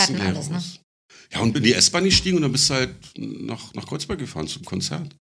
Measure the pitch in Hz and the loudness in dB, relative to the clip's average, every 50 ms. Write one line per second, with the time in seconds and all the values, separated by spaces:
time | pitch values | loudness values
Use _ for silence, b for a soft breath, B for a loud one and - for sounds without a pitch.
0 | 196 - - 185 196 185 - 151 143 147 165 180 175 - - - _ _ _ _ | 2 2 2 0 0 0 0 -2 -4 -4 -4 -6 -6 -8 -12 -16 _ _ _ _
1 | _ _ b b b b - - 113 113 104 147 104 117 113 - - - - 175 | _ _ b b b b -2 0 2 2 2 4 4 4 6 6 4 4 4 2
2 | 185 190 180 - - 190 180 170 147 135 139 135 - - 139 131 127 - - - | 4 4 4 4 4 2 2 2 2 2 2 2 2 2 2 2 0 -2 -4 -12
3 | - - - - 110 110 104 - 110 110 113 - - - - 113 - - - - | -20 -20 -14 -10 -10 -10 -8 -8 -8 -8 -8 -10 -12 -12 -12 -12 -8 -8 -8 -8
4 | - - 208 151 - - - 80 78 - - - - - 92 95 92 - 76 - | -6 -6 -6 -6 -6 -8 -6 -6 -6 -6 -8 -10 -10 -8 -6 -4 -4 -4 -4 -6
5 | 156 143 - _ | -8 -10 -14 _